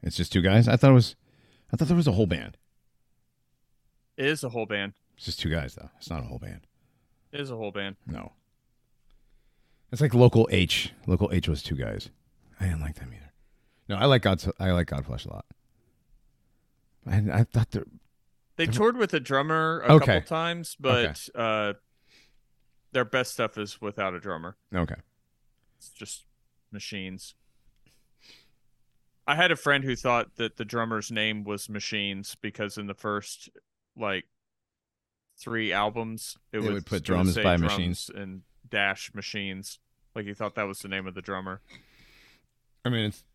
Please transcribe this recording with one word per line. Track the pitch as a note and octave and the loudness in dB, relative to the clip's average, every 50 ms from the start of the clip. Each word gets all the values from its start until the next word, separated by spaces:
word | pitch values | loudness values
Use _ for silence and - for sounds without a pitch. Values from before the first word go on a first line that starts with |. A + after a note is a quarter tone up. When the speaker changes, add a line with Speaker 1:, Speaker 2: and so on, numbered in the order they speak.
| - | -8
Speaker 1:
It's | E2 - | -6 -2
just | - E2+ - - | -2 -4 0 2
two | F#2+ F2 | 2 4
guys. | F#2+ F#2+ A2 A#2 | 8 8 8 8
I | A#2 C3+ | 8 6
thought | B2+ - C3+ | 6 8 10
it | C3+ | 10
was, | B2+ A2+ - - - _ _ _ _ _ _ _ _ _ _ - | 10 8 6 0 -10 _ _ _ _ _ _ _ _ _ _ -2
I | |
thought | - E3 | -2 0
there | C#3+ F3 | 2 2
was | E3+ E3 D3 | 4 4 4
a | F#2+ | 4
whole | F#2+ A2 | 4 2
band. | F2+ E2+ D2 A1+ G1+ - - _ _ _ _ _ _ _ _ _ _ _ _ _ _ _ _ _ _ _ _ _ _ _ _ _ _ _ _ _ _ _ | 2 0 -2 -4 -10 -14 -18 _ _ _ _ _ _ _ _ _ _ _ _ _ _ _ _ _ _ _ _ _ _ _ _ _ _ _ _ _ _ _
Speaker 2:
It | - C3+ | -4 -2
is | C#3 D#3 D3 - | -2 -2 -2 -6
a | B2+ | -6
whole | A#2 A#2+ A2 | -6 -6 -6
band. | G#2 A2 G2+ G2 G2+ F#2+ _ _ _ _ | -4 -4 -4 -4 -6 -8 _ _ _ _
Speaker 1:
It's | _ - | _ -12
just | - - - | -12 -8 -6
two | - E2+ | -4 -2
guys, | D2+ E2 C#2 B1+ - | -2 -2 -4 -6 -12
though. | - - - - | -16 -20 -20 -20
It's | _ - - | _ -14 -12
not | E2 D#2+ | -10 -10
a | B1+ | -10
whole | A#1 B1+ B1 | -10 -12 -12
band. | G#1+ G1+ F2+ E2+ - _ _ _ _ _ _ _ _ _ _ _ _ _ - | -12 -14 -14 -16 -20 _ _ _ _ _ _ _ _ _ _ _ _ _ -12
Speaker 2:
It | C#3+ | -12
is | C#3+ C3+ | -10 -10
a | B2+ | -10
whole | A2+ A2 G2+ F2+ | -10 -10 -8 -8
band. | G2+ G2 G2 G2 - _ | -8 -8 -8 -10 -12 _
Speaker 1:
No. | - - - - - - _ _ _ _ _ _ _ _ _ _ _ _ _ _ _ _ _ _ _ _ _ _ _ _ _ _ _ _ _ _ _ | -12 -12 -12 -12 -14 -18 _ _ _ _ _ _ _ _ _ _ _ _ _ _ _ _ _ _ _ _ _ _ _ _ _ _ _ _ _ _ _
It's | - A2+ D3 | -2 0 2
like | C#3+ A2 | 4 8
Local | A#2+ B2 B2 - A2+ A2+ - - | 10 10 10 10 8 6 6 4
H. | F#2+ F2+ D#2 - - - - - - - | 2 2 2 2 -2 -2 -6 -10 -8 0
Local | - F2+ F2 G2+ - - | 0 2 2 2 2 2
H | F#2 E2 - | 0 0 0
was | D#2+ C#2+ - | -2 -2 -4
two | - D2+ | -6 -6
guys. | C2+ B1+ G#1+ G#1 G1+ - - - _ _ _ _ _ _ _ - - | -4 -4 -6 -6 -8 -10 -14 -20 _ _ _ _ _ _ _ -8 -4
I | F#2 | -2
didn't | F#2 E2+ D#2+ D2+ | -2 -2 -2 -4
like | D2+ D2+ | -6 -8
them | - C#2 B1+ A1+ | -10 -14 -16 -16
either. | - C#2+ C#2+ _ _ _ _ _ _ _ _ _ _ _ - | -18 -20 -20 _ _ _ _ _ _ _ _ _ _ _ -6
No, | G2+ | -2
I | F#2+ A2 | 2 4
like | C#3+ C#3 B2 | 6 6 6
God's-, | - G#2 F#2+ E2 - F#2+ - - | 6 4 2 2 0 -4 -4 -2
I | F#2+ F#2 F2+ | 0 2 2
like | F2 E2+ - | 2 2 0
Godflesh | D2+ C#2 C2 - C2 A#1 - | -2 -4 -6 -6 -8 -10 -10
a | - G1+ | -10 -12
lot. | - - - - - _ _ _ _ _ _ _ _ _ _ - _ _ _ _ _ _ _ _ _ _ _ _ _ _ _ _ _ _ | -12 -14 -16 -20 -20 _ _ _ _ _ _ _ _ _ _ -20 _ _ _ _ _ _ _ _ _ _ _ _ _ _ _ _ _ _
I, | - - G#2+ G#2 G#2 C#2 F#2+ | 0 0 2 2 2 2 2
I | A#2 | 2
thought | - - A#2+ A2 - | 2 2 0 0 0
they're | - A2 - - - - - _ _ _ _ _ _ _ _ _ _ | -2 -6 -6 -8 -14 -20 -20 _ _ _ _ _ _ _ _ _ _
Speaker 2:
They | - E3 | -2 -2
Speaker 1:
they're | D#3+ A2 | 0 2
Speaker 2:
toured | A#2+ G#3 A3+ A#3+ B3+ | 2 2 2 2 2
with | A3+ F3+ - | 0 0 0
a | D#3 | -2
drummer | B2+ - C#3 C3+ C#3+ D#3 D#3+ D#3+ D#3+ D#3+ E3 E3 - | -2 0 0 0 0 0 0 0 0 0 -2 0 6
a | - D3 | 8 8
Speaker 1:
Okay. | D#3 C#3+ B2+ G#2 F2 | 10 10 8 4 2
Speaker 2:
couple | E2 - | 0 -2
times, | E3 D#3+ E3 E3+ E3+ E3+ E3 - - - | -4 -4 -2 -4 -4 -6 -8 -12 -12 -4
but, | C#3 C3+ B2+ B2 A#2+ | 0 2 2 2 2
Speaker 1:
Okay. | F#2 D2+ - - - - | 0 -2 -8 -14 -12 -6
Speaker 2:
uh, | - A#2 A2+ A2 G#2+ G#2+ G#2 G2 - _ _ _ _ _ _ _ _ _ _ _ _ _ _ _ _ _ _ _ _ _ _ - | -4 -2 -2 0 0 -2 -2 -4 -8 _ _ _ _ _ _ _ _ _ _ _ _ _ _ _ _ _ _ _ _ _ _ -2
their | C3+ B2 | -2 0
best | A2+ - C3 B2 - - | 0 0 -2 -2 -2 -2
stuff | - A#2 G#2+ - | -4 -4 -4 -4
is | - G#2 G2+ - - | -6 -8 -8 -10 -10
without | - G#2 G2+ - G2+ F#2+ F2+ | -10 -10 -6 -4 -4 -4 -4
a | F2 | -6
drummer. | D#2 G2+ F2+ D#2+ D#2+ F2 F#2+ - _ _ - | -8 -8 -8 -8 -8 -12 -14 -18 _ _ -4
Speaker 1:
Okay. | F2+ E2+ D2+ - - - _ _ _ _ _ _ _ _ _ _ _ _ _ _ _ | -4 -2 -2 -4 -10 -16 _ _ _ _ _ _ _ _ _ _ _ _ _ _ _
Speaker 2:
It's | - - | -20 -20
just | - - A3 - - - - _ _ _ _ _ _ _ _ _ | -20 -18 -16 -14 -14 -16 -18 _ _ _ _ _ _ _ _ _
machines. | - G#2 - - - G2+ F#2+ F#2+ F#2 G2 - - - _ _ _ _ _ _ _ _ _ _ _ _ _ _ _ _ _ _ - - - _ _ _ _ _ _ _ _ _ _ _ _ _ _ _ _ _ | -18 -16 -14 -12 -10 -10 -10 -10 -12 -14 -16 -20 -20 _ _ _ _ _ _ _ _ _ _ _ _ _ _ _ _ _ _ -20 -20 -20 _ _ _ _ _ _ _ _ _ _ _ _ _ _ _ _ _
I | - C#3+ | -2 2
had | D#3 F3+ F3 | 2 4 2
a | E3 | 2
friend | - - D3 C#3+ C#3 C3+ | 2 2 0 0 2 0
who | C3+ B2 | -2 -4
thought | A2+ - C3 B2 A#2+ A2 - _ | -2 0 0 0 0 0 -4 _
that | - A#2 A2 - - | -6 -6 -6 -6 -8
the | A#2 | -10
drummer's | G2+ - A#2+ A2+ A2+ A2+ G#2+ G#2 - | -6 -4 -4 -4 -2 -4 -6 -6 -6
name | A2+ G#2+ G#2+ A2 A2 G#2+ G#2 | -4 -2 -2 -2 -2 -4 -6
was | G#2 G#2 G2+ - - | -6 -8 -8 -8 -10
Machines | G#2+ G2+ - - - G#2+ G2+ G2+ G2 F#2+ G2 - - - - | -12 -10 -8 -6 -4 -4 -4 -4 -6 -8 -10 -14 -14 -12 -12
because | G#2+ G2 - G#2+ G2+ - | -12 -8 -8 -8 -8 -8
in | G#2+ G#2 G2+ | -10 -10 -10
the | G2 | -10
first, | - - A2 G#2 G#2 G#2 - - - - - _ - _ _ _ _ _ _ _ | -8 -6 -6 -6 -6 -8 -10 -16 -18 -20 -20 _ -20 _ _ _ _ _ _ _
like, | - A2+ G2+ G2 F#2 - - _ _ _ _ _ _ _ _ _ _ _ _ _ _ _ _ _ _ _ _ _ _ | -8 -6 -4 -4 -6 -8 -10 _ _ _ _ _ _ _ _ _ _ _ _ _ _ _ _ _ _ _ _ _ _
three | - - A#2 A2+ A2 G#2 | -10 -6 -4 -2 -2 0
albums, | E2+ G2+ G#2 G#2+ G#2+ A#2 A2+ A2+ A2+ A2+ - - - - _ _ | 0 0 0 0 -2 -4 -8 -8 -10 -10 -12 -14 -16 -18 _ _
it | - A2 | -8 -4
Speaker 1:
They | G#2+ | -4
Speaker 2:
would, | A2 G#2 | -2 -4
Speaker 1:
would | G2+ - | -4 -4
put | - A2 | -4 -6
Speaker 2:
it | F#2 | -6
would | D2+ | -2
Speaker 1:
Drums | - F#2 F2 F2+ F#2+ F2 | 0 0 2 2 2 2
Speaker 2:
say | A2 G#2+ | 2 2
Speaker 1:
by | F#2+ F2 E2+ | 4 4 4
Speaker 2:
"Drums" | E2 F2+ G2+ | 2 2 0
Speaker 1:
Machines. | G2+ F2 F2 F2+ - - - F#2+ | 0 -2 -2 -4 -6 -8 -12 -12
Speaker 2:
and | G2 G2+ F#2+ F#2 F#2+ - _ _ _ - | -12 -12 -12 -14 -16 -18 _ _ _ -16
dash | A#2+ - G#2 G2+ G2 F#2+ - - - - | -6 -2 -2 0 0 -2 -4 -8 -12 -14
Machines. | G2+ F#2+ - - G#2+ G2 G2 F#2+ F#2+ G2 - - - _ _ _ _ _ _ _ | -14 -12 -10 -8 -8 -8 -8 -8 -10 -12 -14 -16 -18 _ _ _ _ _ _ _
Like, | A#2 G#2 | -10 -10
he | G2+ G2+ | -10 -8
thought | - A2+ G#2 - | -8 -8 -6 -4
that | - G#2 | -4 -6
was | G2 G2 - | -6 -6 -10
the | - G2+ | -10 -8
name | F#2+ G2 F#2+ | -8 -6 -6
of | F#2+ F2+ | -8 -10
the | F#2+ | -12
drummer. | F2 - G2 F#2+ F#2 F#2+ F#2 - - _ - - _ _ _ _ - _ _ _ _ _ _ _ _ _ _ _ _ _ _ _ - | -10 -8 -8 -8 -6 -8 -10 -12 -14 _ -20 -20 _ _ _ _ -20 _ _ _ _ _ _ _ _ _ _ _ _ _ _ _ -6
Speaker 1:
I | A#2+ | -4
mean, | B2 A#2 A2 | -2 -2 -2
it's, | G#2+ G2+ - - _ _ | -4 -6 -8 -16 _ _